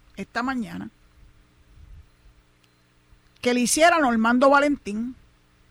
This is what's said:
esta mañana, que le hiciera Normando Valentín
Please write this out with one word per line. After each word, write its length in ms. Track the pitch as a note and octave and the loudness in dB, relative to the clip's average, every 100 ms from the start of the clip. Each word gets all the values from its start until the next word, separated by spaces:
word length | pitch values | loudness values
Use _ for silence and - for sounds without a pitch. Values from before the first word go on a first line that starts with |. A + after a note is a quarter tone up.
| _ - | _ -16
esta 260 | G3 A#3 | -10 -8
mañana, 480 | B3 B3+ F#3 F3+ G#3+ _ _ _ - _ _ _ _ - - - - _ - _ _ _ _ _ _ _ _ _ _ - | -6 -6 -8 -12 -14 _ _ _ -20 _ _ _ _ -20 -20 -20 -20 _ -20 _ _ _ _ _ _ _ _ _ _ -8
que 140 | A#3+ | -4
le 60 | B3 | -2
hiciera 380 | A#3+ D4+ E4+ E4+ | -2 4 4 4
Normando 520 | C4 A3+ A3+ B3 C#4 | 0 0 2 4 4
Valentín 640 | C#4+ D4 C#4+ G3 G#3 A#3+ B3 _ _ _ _ _ | 4 2 -2 -6 -10 -10 -14 _ _ _ _ _